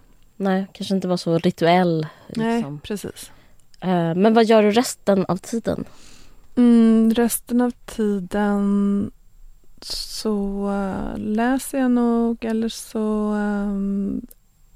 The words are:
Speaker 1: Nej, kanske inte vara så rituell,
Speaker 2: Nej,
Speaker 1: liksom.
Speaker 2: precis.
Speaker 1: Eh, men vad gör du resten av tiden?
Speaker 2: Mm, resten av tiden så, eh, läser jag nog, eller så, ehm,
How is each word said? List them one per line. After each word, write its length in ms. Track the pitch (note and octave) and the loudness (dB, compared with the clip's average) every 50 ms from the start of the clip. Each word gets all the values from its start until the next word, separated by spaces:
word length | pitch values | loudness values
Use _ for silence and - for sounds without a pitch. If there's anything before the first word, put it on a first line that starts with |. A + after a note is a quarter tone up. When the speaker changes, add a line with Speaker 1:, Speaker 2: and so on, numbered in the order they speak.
| - _ _ _ _ _ _ | -16 _ _ _ _ _ _
Speaker 1:
Nej, 320 | - G3 G3 F#3 F#3+ G3 - - | -6 -2 -2 -2 -2 -2 -6 -10
kanske 220 | - G3 - G3 | -12 -6 -4 -2
inte 120 | F#3+ F#3 F3+ | -2 0 -2
vara 100 | F3+ F3+ | -2 -2
så 200 | - E3+ E3 E3 | 0 0 0 0
rituell, 720 | - F3+ - - E3 E3 F3 F3+ F#3 F3 E3 D#3+ D#3 D#3 - - - - - | 2 0 0 2 2 4 4 4 4 2 2 0 -2 -6 -10 -16 -20 -12 -6
Speaker 2:
Nej, 200 | A3+ A3 A3+ A#3 | -4 -2 -2 -2
Speaker 1:
liksom. 240 | A#3 A3+ C#3 D3 D3+ | -2 -4 -4 -8 -10
Speaker 2:
precis. 520 | - - G#3+ G3 - - - - - - - - - - - - - _ - - | -10 -10 -10 -8 -10 -12 -14 -14 -18 -20 -20 -20 -20 -20 -20 -20 -20 _ -18 -8
Speaker 1:
Eh, 340 | - F3+ F#3 F3 E3+ E3 E3 | -4 -2 0 0 0 0 0
men 180 | F3+ G3+ A3+ A3 | 2 4 4 6
vad 120 | A#3 A3+ | 6 6
gör 180 | G#3+ A3+ A3 G#3 | 6 6 6 6
du 80 | G#3 | 6
resten 540 | G#3 A#3 B3+ - - - - - G3 F#3+ F3+ | 4 2 0 0 -4 -4 0 2 2 2 2
av 120 | - E3+ F#3 | 0 -2 -4
tiden? 480 | - - - A#3 - F#3+ - - - - - - - - - - - - - - - - - | -4 -6 -8 -6 -4 -4 -4 -4 -6 -10 -14 -18 -20 -20 -20 -20 -20 -20 -20 -20 -20 -6 0
Speaker 2:
Mm, 580 | B3 A#3+ A#3+ A#3 A#3 A3+ A3+ A3+ A3+ A3+ A3+ A3+ | 2 4 6 6 6 6 6 6 4 4 4 4
resten 480 | A#3+ A#3 A3+ - - - - A#3+ A#3+ | 2 2 0 0 -4 -6 -2 0 0
av 100 | B3 B3 - _ - | 0 0 -2 _ -12
tiden 1300 | - - - G#3+ G#3 G3+ G3+ F3+ F3+ - G#3 G#3 G3+ G3+ G3+ G3+ G3+ G3+ G3+ G3+ G3+ G3+ G3+ G3+ - - - _ - - - - - - - - - - - | -12 -6 -2 -2 0 0 -2 -4 -4 -2 0 0 2 2 2 2 2 2 2 2 0 0 -2 -4 -6 -8 -14 _ -20 -20 -20 -20 -20 -20 -20 -20 -20 -20 -18
så, 880 | - - - - - - - - - A3 G#3+ G3+ G3+ G3+ G3+ G3+ G3+ G3+ | -14 -12 -10 -10 -10 -10 -10 -6 -4 -4 -2 -2 -2 -4 -4 -4 -4 -4
eh, 460 | G3 G3+ G3 F#3+ F#3+ G3+ G#3 - - G#3 | -2 -2 -4 -4 -4 -6 -6 -6 -6 -6
läser 640 | G#3 G#3+ G#3+ A3 A#3 B3 C4+ C4 - - - C4+ | -6 -4 -2 0 0 0 0 -2 -4 -4 -4 -2
jag 120 | C4 B3 | 0 2
nog, 540 | B3 A#3+ A#3+ A#3 A#3 A#3 A#3 A#3 A#3 - - | 2 2 2 2 2 2 0 0 -2 -4 -4
eller 240 | A3+ A3 A3 A3+ A3+ | -4 -2 -2 -2 -4
så, 640 | - - - - - A3 A3 G#3+ G#3+ G#3+ G#3 G#3 G#3 | -6 -8 -12 -10 -6 -4 -2 -2 -2 -2 -2 -2 -2
ehm, 880 | G#3 G#3 G#3 G#3 G3+ G3+ G#3 G3+ G3 G3 G3 G3 G3+ G3 G3+ - - - - - _ _ _ _ _ _ _ - | -2 -2 -2 -2 -2 -4 -4 -4 -4 -4 -4 -4 -4 -4 -4 -6 -6 -8 -12 -18 _ _ _ _ _ _ _ -20